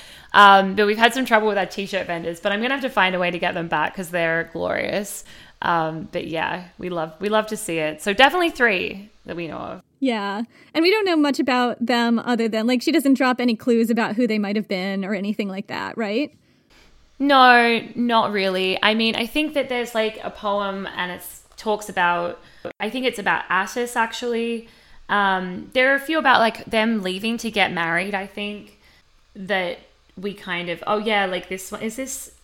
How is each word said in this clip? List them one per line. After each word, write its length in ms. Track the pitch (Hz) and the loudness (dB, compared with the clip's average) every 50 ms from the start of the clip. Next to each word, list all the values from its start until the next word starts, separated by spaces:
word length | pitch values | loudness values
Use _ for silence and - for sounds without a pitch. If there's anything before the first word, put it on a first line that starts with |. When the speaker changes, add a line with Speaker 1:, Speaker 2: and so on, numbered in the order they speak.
| - - - - - - - | -20 -20 -20 -20 -8 4 8
Speaker 1:
Um, 400 | 196 202 196 196 196 190 190 190 | 10 12 12 12 10 8 4 2
but 100 | 202 214 | 2 2
we've 100 | 208 214 | 2 4
had 160 | 220 226 240 233 | 4 4 4 4
some 120 | 262 254 | 2 0
trouble 220 | - 233 214 214 | 2 4 4 4
with 100 | 214 202 | 2 0
our 80 | 196 185 | 0 -2
t-shirt 400 | 175 - - 196 - 202 185 180 | -2 -4 -8 -6 -4 -4 -4 -4
vendors. 340 | 175 175 165 165 165 170 - | -4 -6 -6 -6 -6 -6 -4
But 120 | - 202 | -4 -4
I'm 100 | 202 208 | -2 -2
gonna 140 | 226 262 277 | -2 -2 -2
have 80 | 277 269 | -2 -4
to 60 | 254 | -2
find 260 | - 208 185 185 185 | 2 2 2 2 2
a 40 | 180 | 0
way 120 | 180 175 | 0 -2
to 80 | 175 170 | -2 -2
get 160 | 180 175 185 | -2 -2 -2
them 120 | 175 165 | -4 -4
back 280 | 170 170 151 156 - - | -2 -2 -2 -2 -2 -4
'cause 140 | 190 185 165 | -8 -8 -6
they're 400 | 175 175 165 165 165 165 165 - | -2 -2 0 0 0 -2 -4 -4
glorious. 720 | - 170 - - - - - - - 196 208 - - - - - - - - - - - | -6 -4 -4 -2 -2 -2 -2 -2 -4 -4 -4 -6 -10 -14 -16 -18 -20 -20 -20 -20 -12 -6
Um, 480 | - - 175 170 160 160 160 160 143 - | -2 0 0 0 0 -2 -4 -8 -10 -10
but 160 | - 175 - | -8 -8 -8
yeah, 380 | - 160 160 - - 165 180 180 175 - | -6 -4 -4 -4 -4 -4 -6 -10 -14 -14
we 120 | - 185 180 | -12 -10 -6
love, 240 | 175 170 160 165 160 - | -6 -6 -6 -6 -8 -8
we 100 | 190 208 | -4 -2
love 180 | 220 214 214 | 0 0 -2
to 100 | 214 214 | -2 -6
see 200 | 208 - - 165 | -8 -6 -4 -4
it. 240 | 160 151 151 156 - | -2 -2 -4 -4 -4
So 120 | - 208 196 | -4 -2 2
definitely 360 | 202 262 269 302 359 349 330 | 4 4 4 4 2 0 0
three 600 | - - 247 226 196 180 87 - - 196 202 214 _ _ - | 0 2 2 2 2 0 -2 -6 -8 -12 -16 -20 _ _ -14
that 100 | - 170 | -12 -10
we 120 | 170 170 | -8 -8
know 100 | 151 - | -10 -10
of. 240 | 180 180 - 180 185 - _ _ - | -10 -10 -10 -12 -14 -16 _ _ -4
Speaker 2:
Yeah. 420 | 269 262 233 214 202 202 196 214 233 - _ - - - - | -2 -2 -2 -2 -4 -4 -4 -6 -6 -8 _ -18 -18 -6 -2
And 80 | 302 | 2
we 100 | 330 359 | 2 4
don't 140 | 415 440 403 | 4 2 2
know 100 | 370 339 | 2 2
much 240 | 311 285 277 269 - | 2 2 2 2 0
about 460 | 262 262 247 247 247 240 - - 240 | 0 0 2 2 2 0 -2 -2 -2
them 340 | 226 247 240 233 233 233 226 | 0 2 2 2 2 2 2
other 300 | - 240 247 220 226 220 | 0 0 0 0 0 0
than, 180 | 208 220 220 | 0 0 0
like, 140 | 240 254 247 | 2 0 0
she 100 | - 330 | 2 2
doesn't 220 | 277 330 247 277 269 | 2 4 4 4 4
drop 260 | - 277 254 254 - | 4 4 2 2 2
any 160 | 247 247 226 | 2 0 0
clues 340 | 214 - 262 233 226 233 226 | 0 2 2 4 4 4 2
about 260 | 233 233 220 - 208 | 2 2 0 0 0
who 120 | 220 247 | 0 0
they 120 | 214 220 214 | 2 0 0
might 180 | 202 196 208 | -2 -2 -2
have 100 | 220 202 | -2 -2
been 380 | - 180 185 185 196 196 196 190 | -2 -4 -2 -2 -2 -4 -4 -4
or 80 | 185 214 | -2 -4
anything 340 | 180 196 202 208 - 208 | -2 -2 -2 -4 -4 -4
like 200 | 196 190 196 208 | -6 -6 -8 -8
that, 300 | - - - - 92 - | -8 -8 -8 -8 -6 -6
right? 380 | - 226 196 208 240 294 285 - _ _ _ _ _ _ _ _ _ - _ _ _ _ _ _ - | -6 -4 -2 -2 -2 -2 -4 -6 _ _ _ _ _ _ _ _ _ -20 _ _ _ _ _ _ -2
Speaker 1:
No, 640 | 269 285 277 262 254 254 247 240 233 233 233 233 - - - | 2 4 6 8 8 10 8 8 6 4 2 0 -2 -4 -4
not 380 | - 240 240 233 226 214 - 208 | -2 0 2 2 2 2 2 0
really. 440 | 202 190 190 185 185 190 190 185 - - | 0 0 0 0 0 0 0 0 2 2
I 120 | 208 220 | 2 2
mean, 200 | 226 226 226 - | 2 0 0 0
I 100 | - 233 | -2 -4
think 280 | 226 - 302 311 302 302 | -2 -2 -2 -2 -2 -2
that 160 | 285 262 - | -2 -2 -2
there's, 260 | 247 240 233 220 - | -4 -6 -6 -4 -2
like, 240 | 220 220 214 214 - | -2 -2 -2 -4 -6
a 80 | - - | -10 -12
poem 560 | - - 208 208 202 208 202 196 196 196 190 | -12 -8 -4 -4 -2 -2 -2 -4 -6 -8 -8
and 240 | - - - 180 180 | -8 -8 -6 -6 -6
it 100 | 180 196 - - - - - _ _ | -8 -10 -14 -16 -18 -20 -20 _ _
talks 320 | - - 220 214 208 214 | -8 -4 -2 -2 -2 -4
about, 540 | - 190 190 175 175 175 170 175 - - - - - - - - - - - | -6 -2 0 2 2 2 0 -2 -4 -6 -10 -16 -20 -18 -14 -14 -14 -10 -8
I 80 | 202 214 | -8 -6
think 160 | 220 262 254 | -4 -4 -2
it's 140 | 247 240 233 | -4 -4 -2
about 260 | 196 190 170 - - | -2 -2 -2 -2 -2
Attis, 480 | - 175 185 196 208 - 247 240 240 - | -2 -2 -2 -2 -2 -4 -6 -6 -4 -2
actually. 720 | 240 226 226 - - 240 240 233 226 233 233 233 220 226 - - - - - - - - | -2 -2 -2 -4 -6 -6 -4 -4 -2 -4 -4 -6 -6 -10 -14 -20 -20 -20 -20 -20 -16 -6
Um, 600 | - 190 208 202 196 190 185 185 185 180 180 - - - | -2 0 2 2 2 0 0 -2 -4 -8 -10 -10 -4 0
there 200 | 262 254 269 277 | 2 4 4 2
are 20 | |
a 60 | 269 | 2
few 180 | 269 - 320 320 | 0 -2 0 2
about, 220 | 311 269 240 - | 4 6 6 6
like, 240 | 233 220 - - - | 6 2 0 -4 -6
them 360 | - 226 220 220 226 226 214 | -4 -2 0 0 0 0 -2
leaving 360 | 185 185 185 190 208 226 233 | -2 -4 -4 -4 -4 -4 -4
to 120 | 226 - 226 | -4 -6 -4
get 220 | - 208 185 - | 0 0 0 0
married, 420 | 185 165 170 165 165 170 185 202 202 | 0 -2 -2 -2 -2 -2 -2 -2 -4
I 140 | 190 196 | -6 -6
think, 520 | 196 - 214 208 208 208 202 - - - _ _ _ _ _ _ _ _ _ _ _ - | -8 -10 -10 -10 -10 -10 -12 -16 -20 -20 _ _ _ _ _ _ _ _ _ _ _ -18
that 420 | 208 190 185 208 185 180 - - - - - _ _ _ _ _ | -12 -6 -4 -2 -2 -2 -2 -6 -8 -14 -20 _ _ _ _ _
we 160 | 190 185 202 190 | -10 -10 -10 -10
kind 340 | - - 190 175 175 175 | -10 -8 -6 -6 -6 -4
of, 160 | 175 170 165 - | -6 -6 -6 -2
oh 120 | - 214 | -2 -2
yeah, 280 | 214 208 226 214 202 196 | 0 0 0 0 0 0
like, 200 | 185 185 180 180 | 0 -2 -4 -6
this 240 | - 190 190 - - | -8 -10 -10 -10 -10
one, 100 | 214 - | -10 -8
is 140 | - 220 220 | -8 -8 -6
this 360 | - 269 262 - - - - - _ | -8 -8 -8 -10 -12 -14 -16 -20 _